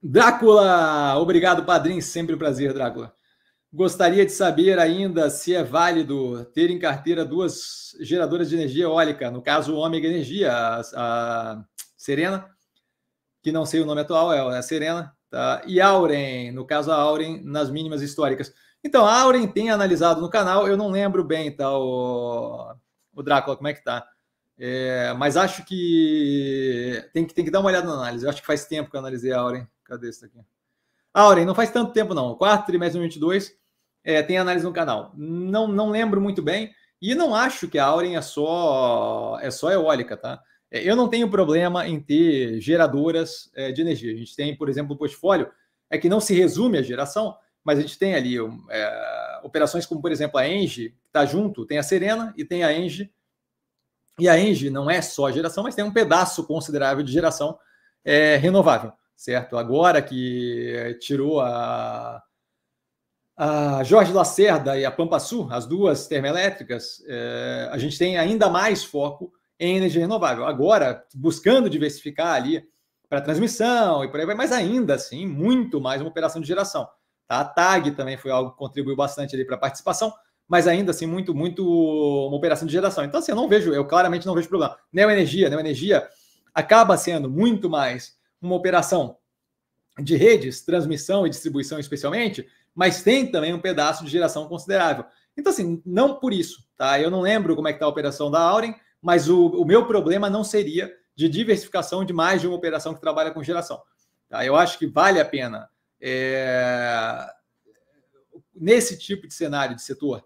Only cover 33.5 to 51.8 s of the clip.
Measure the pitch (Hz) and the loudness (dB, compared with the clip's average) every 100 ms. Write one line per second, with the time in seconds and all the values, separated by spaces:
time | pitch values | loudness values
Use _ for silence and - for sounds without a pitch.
33.5 | _ _ _ _ _ - 156 151 185 185 | _ _ _ _ _ -2 0 2 0 0
34.5 | 180 175 170 160 110 - 143 151 170 185 | -2 -2 -4 -2 -2 -6 -14 -10 -8 -2
35.5 | 202 220 202 214 214 226 196 202 190 147 | 0 0 0 0 0 0 0 0 -2 -2
36.5 | 190 220 _ _ _ 190 269 330 214 254 | -4 -6 _ _ _ -4 0 0 2 0
37.5 | - 170 151 139 160 180 170 - - 151 | -2 -4 2 2 2 0 -4 -6 -4 -2
38.5 | 170 165 135 127 117 110 110 113 113 135 | 0 0 2 2 0 -2 -4 -6 -6 -8
39.5 | 127 160 196 156 143 120 104 120 131 _ | -4 0 2 2 0 -2 -8 -10 -14 _
40.5 | _ _ 120 180 233 240 233 233 190 170 | _ _ -4 0 2 2 2 0 2 2
41.5 | 160 175 180 165 156 143 147 170 139 120 | 4 2 0 -4 -6 0 4 4 4 0
42.5 | 110 104 170 156 139 156 165 160 - - | -4 0 2 4 2 0 0 -4 -10 -18
43.5 | - 135 131 165 139 113 113 117 - 147 | -10 -8 -4 -2 -2 -6 -10 -12 -8 -8
44.5 | 147 147 135 143 143 147 - 180 185 120 | -6 -6 -6 -6 -6 -8 -4 0 2 0
45.5 | _ _ _ _ 156 170 208 208 185 180 | _ _ _ _ -2 2 2 2 4 4
46.5 | 151 247 180 123 123 139 208 214 - _ | 2 0 0 -2 -4 -4 -4 -4 -8 _
47.5 | _ 151 147 147 - 190 175 123 123 113 | _ -2 0 0 -2 0 0 -2 -4 -6
48.5 | 117 - 113 107 110 110 113 62 64 147 | -10 -10 -6 -4 -6 -8 -10 -10 -14 -8
49.5 | 156 147 175 165 160 165 156 151 139 135 | -2 0 0 -6 -6 -4 -4 -2 0 0
50.5 | 196 175 120 117 _ _ 151 143 156 208 | 0 -2 -4 -12 _ _ 0 0 0 -2
51.5 | 190 113 147 | -4 -6 -4